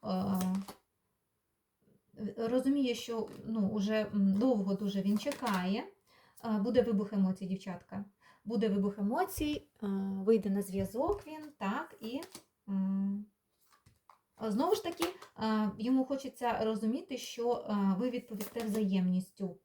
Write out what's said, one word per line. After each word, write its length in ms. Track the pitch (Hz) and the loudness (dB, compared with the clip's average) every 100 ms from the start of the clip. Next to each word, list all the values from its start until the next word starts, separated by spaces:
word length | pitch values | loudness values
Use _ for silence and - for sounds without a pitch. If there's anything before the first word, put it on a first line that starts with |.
Е, 340 | - 190 196 190 185 185 196 - _ _ _ _ _ _ _ _ _ _ _ _ _ - 208 208 | -2 -2 0 0 0 -2 -4 -14 _ _ _ _ _ _ _ _ _ _ _ _ _ -10 -8 -4
розуміє, 580 | 226 254 262 285 262 | 0 2 2 2 2
що, 340 | 233 - 226 220 - - | 0 -4 -4 -4 -8 -6
ну, 220 | 226 196 | 0 0
уже, 380 | 214 202 214 208 | 2 0 0 0
м, 240 | 208 196 196 | 2 4 4
довго 360 | 254 233 190 | 4 4 2
дуже 280 | 196 208 196 | 0 0 0
він 160 | 190 208 | 0 0
чекає. 680 | 285 285 233 190 180 202 392 - _ _ _ - | 0 -4 -2 0 0 -2 -4 -14 _ _ _ -10
Е, 140 | 233 214 | -2 0
буде 240 | 202 247 | 2 4
вибух 300 | 233 202 196 | 4 2 0
емоцій, 340 | 208 185 190 185 | 2 2 2 -4
дівчатка. 580 | 190 - 175 - 190 202 _ - _ | -6 -6 -10 -10 -12 -12 _ -20 _
Буде 240 | - 233 220 | -6 0 2
вибух 300 | 196 202 202 | 2 0 0
емоцій, 680 | 202 269 381 - 302 294 - _ | 0 0 0 0 -2 -2 -6 _
е, 40 | 208 196 196 190 | -4 -2 -2 -2
вийде 260 | 190 226 202 | 4 4 4
на 120 | 196 | 0
зв'язок 640 | 196 190 190 214 320 403 - | 0 -2 -4 -2 -2 -2 -4
він, 260 | 311 302 - | -14 -14 -6
так, 380 | 196 240 330 - | -4 -4 -6 -10
і, 200 | 220 262 339 - - _ - | -8 -8 -8 -16 -20 _ -6
м, 580 | 196 190 196 196 202 208 _ _ _ _ _ _ _ _ - _ _ | -2 0 0 0 -2 -8 _ _ _ _ _ _ _ _ -20 _ _
знову 340 | 220 208 330 | -2 2 2
ж 100 | 427 | 2
таки, 200 | 339 339 339 370 - - | 0 -4 -4 -4 -18 -4
е, 320 | 220 214 214 - | 0 2 2 0
йому 260 | 226 262 | 2 2
хочеться 600 | 262 277 254 - 240 226 | 2 -2 -6 -4 -2 0
розуміти, 540 | 220 220 220 262 370 254 | 0 0 0 -2 -4 -8
що, 340 | - - 233 | -8 -4 0
е, 420 | 240 - 208 196 185 | 0 0 2 4 4
ви 120 | 247 | 2
відповісте 500 | 240 - 208 214 - | -2 -6 -8 -6 -4
взаємністю. 960 | 220 214 202 190 180 180 185 _ 190 170 | -2 0 2 4 4 2 0 _ -8 -8